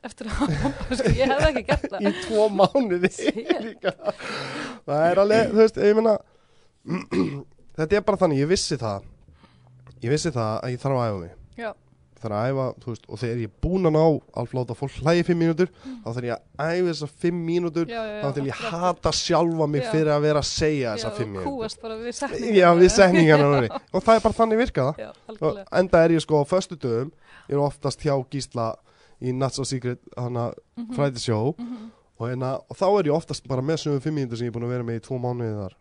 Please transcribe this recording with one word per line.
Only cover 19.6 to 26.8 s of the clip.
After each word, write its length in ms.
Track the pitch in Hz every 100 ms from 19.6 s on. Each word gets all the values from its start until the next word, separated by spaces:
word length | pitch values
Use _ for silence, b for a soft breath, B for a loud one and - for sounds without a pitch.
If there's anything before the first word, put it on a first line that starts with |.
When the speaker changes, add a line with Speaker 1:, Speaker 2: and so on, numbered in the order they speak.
| 147
Speaker 2:
mig 140 | 147
Speaker 1:
Já. 80 | -
Speaker 2:
fyrir 200 | 156 151
að 80 | 147
vera 160 | 151 147
að 40 |
segja 440 | - - 156 151 120
Speaker 1:
Já, 60 | 104
Speaker 2:
þessar 200 | - 104
fimm 200 | 113 98
Speaker 1:
og 60 |
Speaker 2:
mínútur. 40 | 90
Speaker 1:
kúgast 320 | 269 220 -
bara 120 | 226 220
við 180 | 233
setningarnar. 440 | 233 277 233 233 202
Speaker 2:
Já, 100 | 175
við 160 | 170 180
setningarnar 600 | 202 185 180 160 147 143
Speaker 1:
<laughs> 20 |
Speaker 2:
núna. 260 | 139 117 - _
Og 100 | 185
það 100 | 220 226
er 40 |
bara 140 | 214
þannig 240 | 196 226 220
virkar 260 | 247 -
það. 120 | 131 151
Speaker 1:
Já, 100 | 107
Speaker 2:
Og 280 | - - 220
Speaker 1:
algjörlega. 280 | 156 202 190
Speaker 2:
enda 260 | - 185 175
er 40 | 165
ég 100 | 165
sko 120 | - 156
á 20 | 143
föstudögum, 640 | 185 - 165